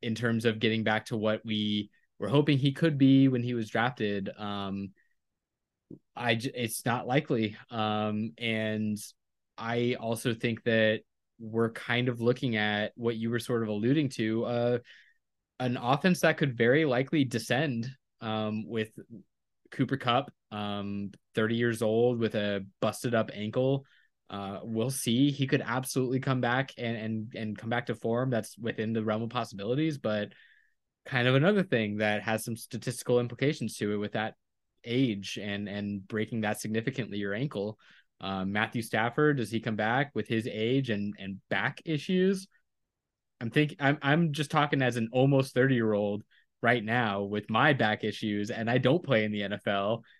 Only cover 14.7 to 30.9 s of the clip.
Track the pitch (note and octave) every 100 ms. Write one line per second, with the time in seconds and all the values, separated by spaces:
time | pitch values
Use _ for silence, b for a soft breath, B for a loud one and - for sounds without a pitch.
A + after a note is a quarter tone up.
14.7 | A#2+ B B B B _ _ _ - B2+
15.7 | B2 A#2+ C#3 F#3+ F3 E3 D#3 C#3+ A#2 A#2
16.7 | D3 D3+ A#2+ C#3 D#3+ B2+ A2+ - B2+ D#3
17.7 | A#2 A#2+ - _ _ A2+ A2 G#2+ G#2+ F#2
18.7 | A2+ A2 - - A2 - _ _ _ _
19.7 | - B2+ C#3 B2 B2 C#3 - _ G#2 G#2
20.7 | G2+ G2+ G2+ G2+ - _ A2+ A2 A#2 A#2+
21.7 | A2+ A2 A2+ A#2+ A#2+ A2 G#2+ G#2 G2+ F#2+
22.7 | _ A2 - B2+ A2+ A2 G2+ G#2+ B2+ C3
23.7 | C3+ b b b _ _ G2+ G2 G2+ A2+
24.7 | A2 B2+ C3+ B2+ A#2+ D3 C#3 C3+ C#3+ A2
25.7 | B2+ C3 C3+ B2+ C3 C3+ C3 A#2+ B2+ C3+
26.7 | - A#2 A2+ A2 A2 A2 G2+ A2 G2+ A2+
27.7 | A#2+ A#2+ A2+ A#2 A#2 C3 A2+ G#2+ - A2
28.7 | - A2 A2+ A2 G#2+ A#2 B2 A2+ G2 G2+
29.7 | C3+ D#3+ C#3 A2 G#2+ G#2 b b b b
30.7 | b _